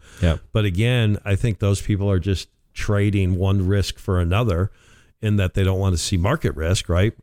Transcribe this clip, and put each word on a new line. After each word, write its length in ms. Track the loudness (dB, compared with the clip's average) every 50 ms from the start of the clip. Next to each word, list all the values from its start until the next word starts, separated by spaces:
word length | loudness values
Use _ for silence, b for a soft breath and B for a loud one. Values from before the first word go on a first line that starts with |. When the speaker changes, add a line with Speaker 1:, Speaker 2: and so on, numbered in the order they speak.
| B B B B
Speaker 1:
Yeah. 160 | B 0 0 0 -4 -6 -4
Speaker 2:
But 100 | -2 -2
again, 540 | 0 0 0 0 0 2 2 2 0 0 -2 -2
I 100 | -2 -2
think 240 | 0 0 -2 -2 0
those 220 | 0 0 0 0
people 280 | 0 -2 -2 -2 0 0
are 100 | 0 0
just 280 | 0 0 -2 -2 -4 -12 _ _ _ _ _
trading 600 | -8 -4 -2 0 2 2 2 2 2 0 0 0 0
one 280 | 0 0 0 0 2 0
risk 300 | 0 0 0 -2 -6 -10
for 220 | -4 -2 0 0
another 500 | 0 0 0 0 0 0 0 0 -2 -4 b b b b b b b b b _
in 160 | -2 0 0 0
that 160 | 0 0 0
they 100 | 0 0
don't 160 | 0 0 0
wanna 160 | 0 0 0
see 220 | 0 0 -2 0 0
market 360 | 0 0 -2 0 -2 -4 -4 -2
risk, 320 | -2 0 0 -2 0 0
right? 240 | 0 2 2 0 -2 -4